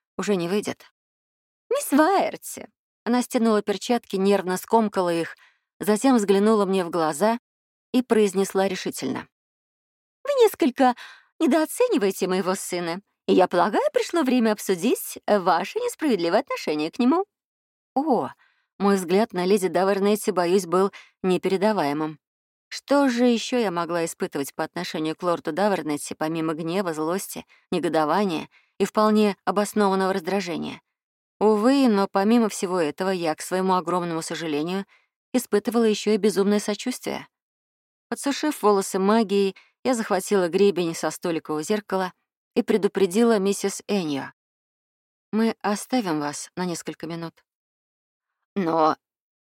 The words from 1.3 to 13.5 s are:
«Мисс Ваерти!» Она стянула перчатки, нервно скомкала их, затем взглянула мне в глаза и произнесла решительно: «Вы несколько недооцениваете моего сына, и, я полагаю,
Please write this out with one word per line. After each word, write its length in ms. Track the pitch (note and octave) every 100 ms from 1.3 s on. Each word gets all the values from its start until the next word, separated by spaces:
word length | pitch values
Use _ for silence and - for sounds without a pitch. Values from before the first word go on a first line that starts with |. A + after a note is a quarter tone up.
| _ _ _ _
«Мисс 220 | C5+ C#5
Ваерти!» 800 | C#4+ D#4 G4 - - - - - _ _ _ -
Она 160 | B3
стянула 400 | A#3+ B3+ A3+ G#3+
перчатки, 560 | G#3 G3 - A#3+ - F#3+
нервно 400 | G3 G3 F3+ F#3
скомкала 560 | - A3+ G#3+ G3+ F3+
их, 240 | E3 D#3+ - _ _ _ _
затем 380 | E3 G#3 C4+ B3
взглянула 480 | G3 G3 G#3 A3 F#3+
мне 180 | F#3+
в 60 | E3+
глаза 500 | E3+ D#3 D3 G#3+ A#3 - _ _ _ _
и 80 | B3
произнесла 680 | B3 A3 G#3 F#3 F#3+ G3 G3
решительно: 640 | F#3 F#3 - C#3 B2+ - _ _ _ _ _ _ _ _ _ -
«Вы 60 | C#5
несколько 520 | A4 - D#4+ - C4 A#3 - - _ -
недооцениваете 880 | A#3+ D#4 D#4 - B4 F4 F#3+ F#3+ F3+
моего 260 | F#3 F3+
сына, 460 | F#3 - F3 F3 F3 - _ -
и, 80 |
я 140 | F#3+
полагаю, 380 | F3+